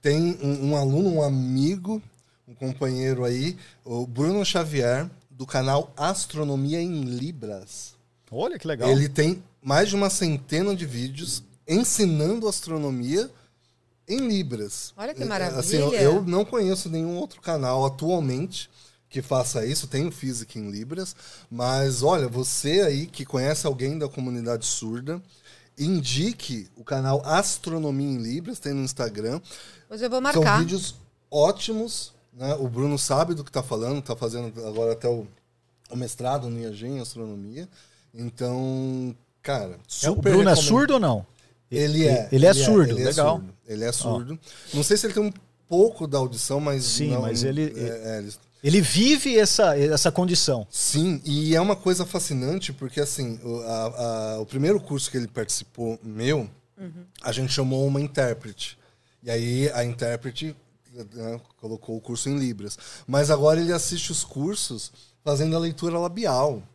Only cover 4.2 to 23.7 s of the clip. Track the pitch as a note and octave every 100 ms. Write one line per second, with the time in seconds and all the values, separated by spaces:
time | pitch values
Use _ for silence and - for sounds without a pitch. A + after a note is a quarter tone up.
4.2 | D3+ G3+ F#3+ F3 D#3+ D3 A#2+ B2+ E3+ -
5.2 | _ C3 C3 C3+ C3 C#3 - - D#3 F#3+
6.2 | - D#3 D3 C#3 C#3 E3 E3+ D#3+ C3 B2
7.2 | C3+ D#3+ A2 G2+ F#2 - - _ _ _
8.2 | _ A2+ A#3 E4+ D#3+ C#3+ B2+ C3+ C#3+ C#3
9.2 | D#3 F#3 - _ C3 C#3+ G#3 G3 G3 F#3+
10.2 | F3 C#3+ C3+ D3+ G3 G3 D#3+ A#2+ B2+ C#3
11.2 | E3 - - _ - E3+ A#3+ - G3 D#3
12.2 | D3+ A3+ A3 G3 - D#3+ C#3+ B2+ A#2+ E3+
13.2 | C4 - _ _ _ _ _ _ - A3+
14.2 | B3+ G3+ D#3 A#2+ G#2 - - - A3+ D4+
15.2 | B2+ - - - - D#3 C#3+ E3+ C#3 F3
16.2 | F#3 F3+ G#3 A#3+ F#3+ F#3+ F3+ D#3+ E3 F3
17.2 | D4 - - D#3+ C3 C3 C3+ C3+ D#3 F3+
18.2 | C#3+ B2+ F3+ - - _ - _ _ C3+
19.2 | B2+ C3 B2 C3 A2+ D3 C3 C3+ D#3+ -
20.2 | C3+ A#2 A2 A#2 G#2 G2+ A#2 E3+ F#3 -
21.2 | - - - A#2+ B2 C3 C#3 B2 C#3 F3+
22.2 | C3 A#2+ B2+ - C#3+ E3+ F#3+ C#3 C#3 -
23.2 | C3 C3 C3+ D#3 E3